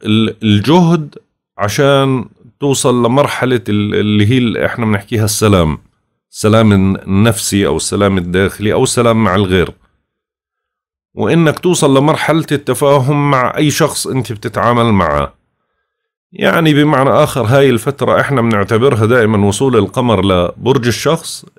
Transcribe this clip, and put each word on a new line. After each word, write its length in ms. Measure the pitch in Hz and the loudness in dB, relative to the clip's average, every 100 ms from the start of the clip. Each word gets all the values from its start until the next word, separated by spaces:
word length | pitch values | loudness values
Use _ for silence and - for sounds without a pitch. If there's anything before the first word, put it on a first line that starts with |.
ال-، 320 | 110 110 110 - | -2 0 0 -2
الجهد 760 | 110 104 101 175 170 170 147 - _ _ _ - | 0 2 2 2 4 0 -4 -16 _ _ _ -6
عشان 640 | 101 123 139 135 135 131 95 _ 120 - | -4 0 2 2 0 -2 -6 _ -20 -6
توصل 460 | 143 131 139 123 117 | -2 0 0 0 2
لمرحلة 540 | 131 139 - 127 127 110 | 0 0 -2 -2 -2 -2
ال-، 260 | 104 104 | -4 -2
اللي 320 | 95 104 107 104 | -2 0 2 2
هي 120 | 127 | 2
ال-، 180 | 120 78 | 0 -2
إحنا 300 | 78 - 110 | -4 -4 -4
بنحكيها 380 | 101 - 113 | -4 -4 -4
السلام، 540 | 107 - 110 98 78 69 _ _ _ _ _ | -2 0 2 2 0 -4 _ _ _ _ _
السلام 420 | - 107 110 110 | -4 0 4 4
النفسي 920 | 101 95 95 - 95 113 107 - 101 87 | 2 2 -2 -2 0 0 0 -2 0 0
أو 100 | 78 | -2
السلام 420 | - 98 101 95 | -4 -2 0 0
الداخلي 540 | 87 87 98 - 104 | -2 -2 -2 -2 -2
أو 100 | 80 | 0
السلام 420 | 127 - 117 113 | 0 0 0 2
مع 100 | 107 | 0
الغير، 360 | 95 95 92 82 - _ _ _ _ _ _ _ _ _ _ _ _ _ | 0 0 0 -2 -6 _ _ _ _ _ _ _ _ _ _ _ _ _
وإنك 440 | 90 101 160 160 - | -6 0 2 0 0
توصل 380 | 180 170 147 135 | -2 0 2 2
لمرحلة 500 | 147 143 - 160 - | 2 0 -2 -2 -2
التفاهم 800 | 143 139 123 143 143 127 147 143 | -4 -4 -2 2 2 2 0 0
مع 260 | 135 123 - | 0 -2 -2
أي 140 | 151 | -2
شخص 360 | - 160 - - | 0 -2 -4 -6
أنت 260 | 131 123 | -6 -6
بتتعامل 600 | 107 117 - 107 120 117 | -8 -8 -2 0 2 2
معه. 420 | 101 82 71 71 _ _ _ _ _ _ _ _ _ _ 180 | 2 0 -2 -4 _ _ _ _ _ _ _ _ _ _ -4
يعني 380 | 202 180 160 | -2 0 2
بمعنى 360 | 147 147 135 135 | 2 2 2 2
آخر، 320 | 113 151 139 | 2 0 -2
هاي 280 | 110 139 139 | 0 4 4
الفترة 500 | 117 143 - 113 - | 2 -2 -4 -2 0
إحنا 200 | 127 135 | 0 -2
بنعتبرها 680 | 117 104 98 113 135 117 110 | 0 0 0 0 2 2 2
دائمًا 400 | 127 107 107 101 | 2 2 2 0
وصول 300 | 98 135 120 | 0 0 2
القمر 480 | 98 131 123 98 | 0 -2 0 0
لبرج 640 | 98 90 87 - 110 135 120 | 2 0 -2 -2 -2 0 -2
الشخص 580 | 107 143 160 - - - | -2 -2 -4 -6 -16 -18